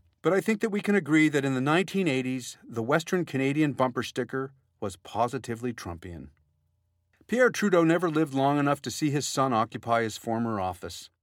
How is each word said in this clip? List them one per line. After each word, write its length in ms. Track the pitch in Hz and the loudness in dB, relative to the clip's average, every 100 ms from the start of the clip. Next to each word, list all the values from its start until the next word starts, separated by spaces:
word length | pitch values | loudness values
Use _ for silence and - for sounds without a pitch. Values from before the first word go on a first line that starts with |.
| _ _ | _ _
but 100 | 160 | 0
I 80 | 190 | 2
think 200 | 185 220 | 2 0
that 100 | 233 | -2
we 100 | 202 | -2
can 140 | - 202 | 0 0
agree 340 | 143 156 156 | 4 4 4
that 160 | 143 135 | 2 0
in 80 | |
the 80 | 131 | 0
nineteen 460 | 135 160 190 196 180 | 2 2 2 0 0
eighties, 500 | 131 127 131 123 - - | 0 -2 -6 -8 -16 -10
the 140 | 117 | -6
Western 420 | 113 156 160 185 | 0 0 0 -2
Canadian 500 | 165 131 135 143 151 | -2 -2 0 2 0
bumper 280 | 120 127 123 | 2 0 0
sticker 500 | 120 - 123 135 135 _ _ - | -6 -6 -6 -6 -8 _ _ -10
was 160 | 104 92 | -10 -10
positively 800 | - 107 120 131 113 113 123 | -10 -2 -2 -2 -8 -8 -6
Trumpian. 560 | 120 - 85 92 82 69 _ _ _ _ _ _ _ _ _ - | -8 -10 -12 -12 -14 -16 _ _ _ _ _ _ _ _ _ -4
Pierre 240 | 233 247 | 2 2
Trudeau 320 | 156 208 175 | 4 4 6
never 260 | 165 170 175 | 6 4 2
lived 240 | 156 156 | 0 0
long 240 | 135 135 147 | 2 2 4
enough 240 | 143 143 | 2 0
to 100 | - | -4
see 200 | - 156 | -4 -2
his 160 | 143 - | 0 -2
son 260 | - 135 | 0 2
occupy 480 | 117 113 120 113 117 | 2 0 -4 0 0
his 160 | 113 - | 0 -4
former 420 | - 113 117 107 | -4 -2 -2 -2
office. 520 | 92 90 87 - - _ | -4 -6 -12 -14 -18 _